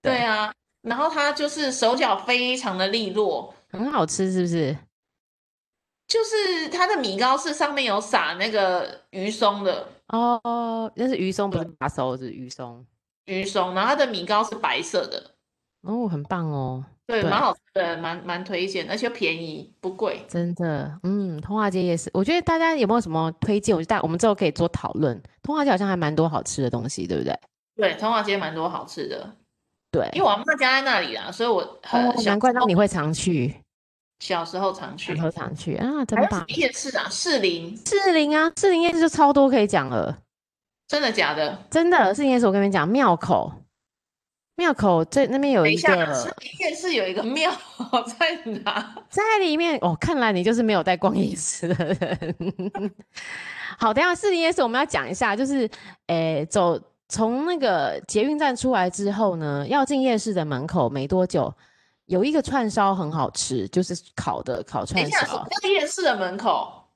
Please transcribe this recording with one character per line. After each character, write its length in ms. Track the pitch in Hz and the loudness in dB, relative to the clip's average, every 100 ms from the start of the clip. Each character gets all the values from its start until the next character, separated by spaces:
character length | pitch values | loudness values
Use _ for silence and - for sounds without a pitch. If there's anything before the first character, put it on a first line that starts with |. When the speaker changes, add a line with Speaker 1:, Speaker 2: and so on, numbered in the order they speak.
Speaker 1:
对。 120 | 269 | 0
Speaker 2:
对 100 | 254 | 0
啊， 280 | 233 214 214 - _ _ | 0 0 -2 -8 _ _
然 140 | 233 240 | -6 -2
后 120 | 311 | -2
她 200 | 320 285 | 0 -2
就 160 | 294 294 | 0 -4
是 220 | 302 285 | -2 -4
手 240 | 254 226 | 2 2
脚 220 | 247 247 196 | 2 2 0
非 400 | - 247 247 254 | 0 0 0 -2
常 220 | 254 185 | -4 -2
的 100 | 190 | 0
利 220 | 220 208 | 0 -2
落。 440 | 214 202 147 - - _ | 0 0 -2 -6 -18 _
Speaker 1:
很 220 | 185 247 | -6 -2
好 140 | 294 160 | 0 0
吃， 260 | - 190 | 0 0
是 80 | 185 | 0
不 60 | 175 | 0
是？ 300 | 170 143 147 - _ _ _ _ _ _ _ _ _ _ _ _ | 0 0 -4 -10 _ _ _ _ _ _ _ _ _ _ _ _
Speaker 2:
就 180 | 453 | 0
是 460 | 440 440 392 349 311 | 0 0 0 -2 -4
它 160 | 349 370 | 0 2
的 120 | 403 | 2
米 200 | 240 190 | -2 0
糕 180 | 247 269 | 2 2
是 160 | 339 | 0
上 220 | 294 294 | -2 -2
面 100 | 285 | 0
有 160 | 254 202 | 0 -2
撒 340 | 214 202 160 170 | 0 0 0 -2
那 120 | 208 | -2
个 520 | 214 190 180 - - _ | 0 2 0 -4 -10 _
鱼 200 | 190 196 | -8 -6
松 320 | 220 214 202 | 2 2 2
的。 240 | 196 135 - - _ | -2 -2 -6 -18 _
Speaker 1:
哦， 840 | 226 240 240 233 233 233 226 226 - | -2 0 0 -2 -4 -4 -4 -6 -4
那 100 | 254 | -4
是 80 | |
鱼 160 | 262 185 | -2 -2
松， 200 | 185 202 | -2 -2
不 80 | 170 | -2
是 120 | 165 - | -6 -4
麻 80 | 131 | -6
松， 300 | - 131 127 | -2 -4 -4
Speaker 2:
对。 120 | 127 | -8
Speaker 1:
是 40 | |
鱼 160 | - 127 | -12 -14
松。 380 | - 127 120 127 _ _ _ - | -14 -16 -16 -20 _ _ _ -10
Speaker 2:
鱼 180 | 190 | -6
松， 300 | 196 202 180 | -2 0 0
然 100 | 185 | 0
后 60 | 214 | 0
它 40 | |
的 120 | 285 269 | 2 0
米 180 | 208 | -2
糕 180 | 170 208 | 0 0
是 120 | 220 | 0
白 260 | 226 151 127 | -2 -2 -2
色 260 | - 196 143 | -2 -4 -4
的。 160 | - - _ _ _ _ _ | -10 -14 _ _ _ _ _
Speaker 1:
哦， 260 | 175 226 226 | -8 -4 -2
很 140 | 160 | -4
棒 240 | 143 185 160 | -4 -4 -2
哦。 360 | 147 131 131 135 _ - | -2 -4 -6 -10 _ -4
Speaker 2:
对， 140 | 226 | 0
Speaker 1:
对。 100 | 175 | 2
Speaker 2:
蛮 80 | 202 | 2
好 140 | 254 | 2
吃 80 | 180 _ | -2 _
的， 220 | - 175 165 | -2 -2 -2
蛮， 240 | 165 175 | -6 -8
蛮 180 | 180 175 | -6 -8
推 240 | 185 185 190 | -4 -4 -2
荐， 220 | 190 151 | -4 -4
而 60 | 208 | -4
且 120 | 240 | -4
便 280 | 240 170 160 | -2 -2 -2
宜， 280 | 165 151 - _ | -6 -10 -14 _
不 100 | 185 | -10
贵。 320 | 185 214 - - | -4 -4 -4 -6
Speaker 1:
真 280 | 175 175 | -4 -4
的， 440 | 175 170 147 139 156 | -2 -4 -4 -6 -6
嗯， 360 | 180 202 196 151 | -4 -4 -4 -8
通 120 | 156 | -6
化 160 | 208 208 | -2 0
街 120 | 185 | 0
夜 120 | 180 | 0
市， 160 | 170 - | 0 -2
我 100 | - | -2
觉 100 | 196 | 2
得 60 | 339 | 2
大 180 | 330 330 | 2 2
家 160 | 330 | 2
有 120 | 311 208 | 2 2
没 80 | |
有 60 | 233 | 2
什 100 | 190 | 0
么 200 | 160 160 | -2 -2
推 280 | 160 - 208 | -2 0 0
荐？ 160 | 208 185 | 2 0
我 60 | |
觉 20 | |
得 40 | 165 | 2
大-， 120 | 208 | 0
我 60 | 160 | 0
们 100 | 170 | 2
之 80 | 226 | 2
后 80 | |
可 120 | 202 180 | 4 0
以 40 | |
做 160 | - 170 | 2 -2
讨 240 | - - | -2 -6
论。 280 | - 147 110 - _ | -2 0 -2 -10 _
通 120 | - | -4
化 80 | 302 | 0
街 80 | 285 | 2
好 60 | 185 | 2
像 100 | 196 | 2
还 80 | |
蛮 200 | 180 156 | 0 0
多 120 | 151 160 | 2 0
好 160 | 151 | 0
吃 200 | - - | -6 -4
的 80 | 127 | -2
东 180 | 120 113 | -2 -4
西， 180 | - 87 | -6 -4
对 120 | 82 | -2
不 60 | |
对？ 140 | 64 - _ _ _ - | -2 -6 _ _ _ 0
Speaker 2:
对， 180 | 202 | 0
通 160 | 160 214 | 0 0
化 120 | 233 | 0
街 120 | 208 196 | 0 -2
蛮 180 | 160 | -2
多 120 | 160 165 | -4 -4
好 180 | 165 - | -4 -10
吃 200 | - 143 | -10 -8
的。 240 | 131 202 - _ _ _ _ _ | -8 -12 -18 _ _ _ _ _
Speaker 1:
对。 180 | 165 - | -2 -2
Speaker 2:
因 80 | - | 2
为 40 | 349 | 2
我 40 | |
阿 120 | 208 | 2
嬷 160 | 254 294 | 0 2
家 140 | 262 | 2
在 100 | 269 | 2
那 180 | 269 220 | 2 0
里 140 | 156 | -2
啦， 160 | 110 101 | -6 -10
所 140 | 180 | -4
以 40 | 233 | 0
我 300 | 202 156 - | 0 -2 -12
很， 260 | - 240 247 | -2 2 2
Speaker 1:
哦， 40 | 240 | 2
Speaker 2:
小 60 | |
时 60 | 214 | 2
候 0 | |
Speaker 1:
难 80 | 202 | 4
怪， 140 | 254 | 4
那 120 | 247 | 4
你 100 | 247 | 4
会 140 | 175 202 | 6 4
常 240 | 180 151 | 2 -2
去。 420 | 160 - 160 123 - _ _ _ _ _ _ | -2 0 0 0 -4 _ _ _ _ _ _
Speaker 2:
小 240 | - 175 | -4 -4
时 140 | 165 180 | -2 -2
候 140 | 190 | -2
常 240 | 185 175 151 | -2 -10 -12
去。 180 | - | -6
Speaker 1:
小 20 | 160 | -2
时 60 | |
候 80 | 165 | -2
常 240 | 175 143 | -4 -8
去， 220 | 143 - - | -8 -6 -4
啊， 280 | 240 294 | -2 -2
真 140 | 254 220 | -2 2
棒。 0 | |
Speaker 2:
还 40 | |
有 60 | 311 | 2
什 80 | 294 | 0
么 40 | - | -4
夜 240 | - 277 | -2 -2
市 240 | - 277 220 | -2 -6 -6
啊？ 80 | 143 | -6
士 300 | - 359 285 | -4 -2 2
林。 360 | 196 165 165 220 - | 0 -2 -8 -10 -2
Speaker 1:
士 260 | 403 392 | 2 4
林 240 | 330 294 302 | 4 4 4
啊， 160 | 320 - | 2 2
士 100 | 403 | 2
林 140 | 349 | 4
夜 100 | 339 | 4
市 60 | 339 | 4
就 100 | 320 | 2
超 240 | 302 285 | 6 6
多 160 | 277 269 | 8 6
可 120 | 254 | 6
以 60 | 208 | 4
讲 220 | 190 131 | 2 0
了。 300 | 117 82 - _ _ _ _ _ _ _ | -2 -2 -4 _ _ _ _ _ _ _
Speaker 2:
真 120 | 294 | 0
的 100 | 277 | 0
假 200 | 214 156 | 2 0
的？ 240 | 151 147 196 - | 2 -2 -4 0
Speaker 1:
真 180 | 320 339 | 2 6
的， 240 | 349 240 | 6 6
士 80 | 208 | 4
林 100 | 285 | 2
夜 80 | 254 | 4
市 60 | 233 | 4
我 60 | |
跟 80 | 196 | 4
你 40 | |
们 80 | 202 | 2
讲， 140 | 190 151 | 2 2
庙 300 | 240 254 165 | 4 4 2
口。 340 | - 131 - - - _ _ _ _ _ _ _ _ - | 2 2 0 -8 -20 _ _ _ _ _ _ _ _ -2
庙 180 | 349 | 0
口 300 | 269 208 170 | 2 4 4
这， 200 | 160 269 254 | 4 2 2
那 100 | 262 | 2
边 140 | 277 | 2
有 120 | 240 | 4
一 120 | 156 165 | 4 4
个 60 | |
Speaker 2:
等 140 | 320 180 | 4 4
一 80 | |
下， 80 | 165 | 2
士 220 | 131 120 - | 0 -4 -8
林 100 | - - | -14 -4
夜 160 | 359 | -4
市 200 | 311 359 | -2 -2
有 120 | 294 185 | 0 0
一 80 | |
个 80 | 190 | -2
庙， 260 | 220 277 320 - - - | -2 0 0 -2 -10 -12
<laughs> 400 | 247 254 233 - | -2 -2 -2 -2
在 160 | 330 330 226 208 | -2 -2 -6 -6
哪？ 400 | - 202 220 - - | -4 -4 -6 -14 -8
Speaker 1:
在 140 | - 427 440 | -2 2 2
里 180 | 370 302 | 2 2
面， 220 | 339 294 | 0 0
哦， 140 | 175 165 | 0 0
看 180 | - 320 | 0 2
来 140 | 233 | 2
你 100 | 190 | 2
就 100 | 180 | 2
是 120 | 233 | 2
没 80 | 226 | 2
有 100 | 202 | 2
在 140 | 165 180 | 2 2
逛 200 | 196 - | 2 2
夜 160 | - - | -2 -2
市 320 | - - 170 | -6 -6 -2
的 120 | 180 | -2
人。 500 | 160 185 180 180 160 - 175 - 185 196 202 - | 0 -2 -2 -4 -6 -6 -8 -6 -8 -6 -8 -10
<laughs> 800 | - - - - - - - - | -20 -18 -14 -14 -12 -12 -12 -2
好， 160 | 226 | 0
等 80 | 220 | 4
一 20 | |
下 80 | 349 | 2
士 180 | 349 415 | 2 0
林 100 | 349 | 2
夜 100 | 330 | 2
市 100 | 339 | 2
我 60 | 247 | 2
们 100 | 240 | 2
要 80 | |
讲 240 | 285 165 123 | 0 -2 -4
一 60 | |
下， 220 | 180 233 202 | -2 0 0
就 100 | 262 | 0
是， 240 | 277 220 - - - - | 0 -2 -4 -20 -20 -4
诶， 360 | 170 165 156 160 | 0 0 0 0
走， 260 | 208 175 156 - _ _ | 2 4 2 -4 _ _
从 380 | - 220 247 320 | -2 0 0 -2
那 100 | 349 | 0
个 460 | 262 180 131 73 - | 2 2 0 -2 -2
捷 160 | 214 | 0
运 120 | 254 302 | 0 2
站 200 | 302 247 | 0 0
出 160 | 254 | 0
来 180 | 240 185 | 2 0
之 220 | 180 202 | 0 -4
后 240 | 202 214 170 | 2 0 0
呢， 280 | 151 143 143 | -2 -2 0
要 160 | 269 | 0
进 180 | 269 277 | 2 2
夜 160 | 262 226 | 2 2
市 160 | 226 | 0
的 100 | 185 | -2
门 220 | 151 135 151 | -2 -2 -2
口 240 | 180 120 | 0 0
没 160 | 139 139 | 0 -2
多 180 | 185 | 0
久， 300 | 185 - - - _ _ _ _ _ | 2 0 -2 -4 _ _ _ _ _
有 180 | 180 | 0
一 80 | 247 | 2
个 100 | 311 | 0
串 260 | - 269 226 | 0 0 0
烧 240 | 214 196 | 2 2
很 200 | 190 156 | 2 -2
好 180 | 160 131 | -2 -2
吃， 380 | - - 131 98 | -2 -4 -4 -2
就 120 | 180 | -2
是 140 | 185 175 - - | -2 -4 -10 -8
烤 260 | - 78 | -4 -4
的， 180 | - 123 | -4 -6
烤 200 | - - | -6 -6
串 240 | - - 147 | -2 -2 0
烧。 0 | |
Speaker 2:
等 0 | |
一 40 | |
下， 120 | 359 | 0
什 100 | - | -2
么 120 | 233 - - | -4 -6 -4
叫 60 | 381 | 0
夜 180 | 392 302 | 0 0
市 160 | - | 0
的 140 | 339 220 | 0 0
门 200 | 185 190 | -2 -2
口？ 460 | 226 147 73 - _ | 0 0 -2 -12 _